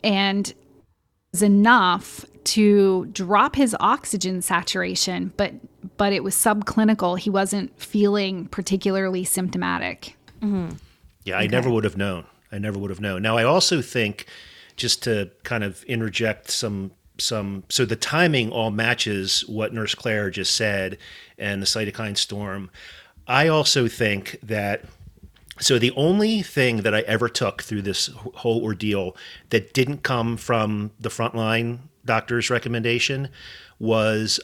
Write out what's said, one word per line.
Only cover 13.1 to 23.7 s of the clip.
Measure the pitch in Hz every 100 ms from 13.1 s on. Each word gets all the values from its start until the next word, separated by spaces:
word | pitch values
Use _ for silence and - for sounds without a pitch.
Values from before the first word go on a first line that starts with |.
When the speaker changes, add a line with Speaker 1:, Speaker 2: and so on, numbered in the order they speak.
| 92
Speaker 3:
Now, | 110 113
I |
also | 120 180 - 165
think, | - 123 107 104 - - - - - -
just | 120 -
to | 123 107 92 _
kind | - 117
of | 101 95
interject | - 117 110 95 113 107 -
some, | - 110 101 95 - _ -
some, | - 110 101 98 -
so | - 113
the | 110
timing | - 156 175 139 110
all | 110 113
matches | 104 117 123 107 101 95 - -
what | 107 110
Nurse | 113 107
Claire | - 120 107 98
just | 98 92 -
said | 107 98 95 98 - - - -
and | 104 101
the | 101
cytokine | 113 104 - 110 101
storm. | - 101 101 98 92 - - - - _ -
I | 127 160
also | 156 147